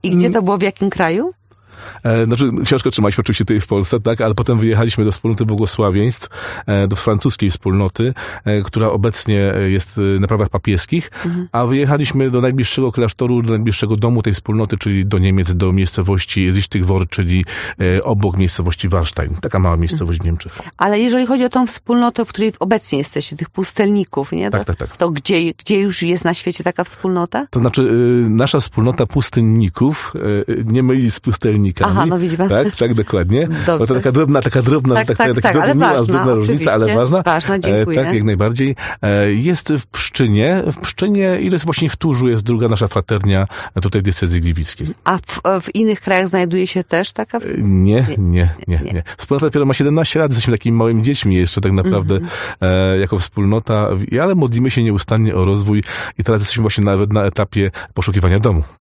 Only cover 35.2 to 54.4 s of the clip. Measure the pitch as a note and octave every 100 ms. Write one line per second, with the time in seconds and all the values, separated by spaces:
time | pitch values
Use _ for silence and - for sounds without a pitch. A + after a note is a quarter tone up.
35.2 | A3+ C#3 G3+ D#3+ G3 C#4 A#3 D3 A2+ F2+
36.2 | B2+ A2+ G#2+ C#3+ D#3 A2 A2 A2 B2 F3+
37.2 | F3+ D#3+ F3 G3 - G2+ A2 D#3 C3+ B2
38.2 | G#2+ G2 G#2 A#2+ C3+ C3 - - G#2 G2+
39.2 | G#2 G#2 D3 F3 - D3+ - - - -
40.2 | B2+ G#2 B2+ F#3 - - - - G3 G3+
41.2 | F#3+ F3+ F#3 F3+ D#3 C#3 D#3+ - E3 B2+
42.2 | B2+ A2+ G#2 A#2+ A#2 G#2+ G#2+ G#2+ - G#2+
43.2 | G2+ F#2+ G2 - - - F#2+ G#2 G2+ F2+
44.2 | F2+ F2 E2+ E2 D#2 - D3+ - - F#3
45.2 | - - F3 F#3+ - G3+ A3 G#3 - F#3
46.2 | F#3+ F#3+ F3+ F3+ F#3 F#3 F3 E3+ G3+ -
47.2 | G#3+ A#3 - - G#2+ F#2+ F#2+ A2 A#2+ -
48.2 | F2+ F2 F2 D#2+ - E2+ C#2 F#2 E2+ -
49.2 | - C#3 D3+ D3 C#3 C3 C#3 D3+ D#3+ D#3
50.2 | D3+ A#2 A2 A2+ A#2 A#2 A2+ A#2 A2+ C#3+
51.2 | G#2 F#2 F2+ - G2+ F#2+ F2+ G2+ F#2+ F#2+
52.2 | E2+ - - - F#2 F#2 F#2+ F#2+ G2 G2
53.2 | - - G2+ A2 - A2 G#2 F#2+ G2 A#2+
54.2 | F3 F#3